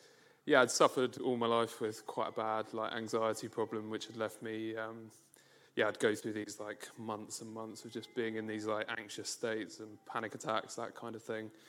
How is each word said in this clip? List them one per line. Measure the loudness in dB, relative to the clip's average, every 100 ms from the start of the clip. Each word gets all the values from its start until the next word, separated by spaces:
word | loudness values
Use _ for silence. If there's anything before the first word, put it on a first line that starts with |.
| -20 -20 -20 -8 6
yeah, | 8
I'd | 8
suffered | 8 6 8 2 2
all | 0 4
my | 4
life | 6 4 0
with | -4 -4 -6
quite | -2 -2
a |
bad, | 0 0 0 -2
like, | -2 -2
anxiety | -2 0 2 2 0 -4
problem, | -2 -2 -2 -4
which | -6 -6
had | -4
left | -4 -4
me, | -6 -4 -4 -4
um, | -6 -8 -14 -18 -20 -20 -20 -20 -6 2
yeah, | 2
I'd | 4
go | 4 4
through | -2
these, | -4 -6 -8
like, | -8 -8 -10 -8
months | -6 -6 -6 -10
and | -8
months | -8 -8 -10 -8
of |
just | -8 -6 -2
being | -2 -2
in | -2
these, | -2 0
like, | 0 -2 -4
anxious | -6 -8 -8
states | -4 -2 -2 -4 -10
and | -14 -14 -6
panic | -4 -4
attacks, | -6 0 0 0 -8
that | -8 -8
kind | -10 -8
of |
thing. | -4 -4 -6 -12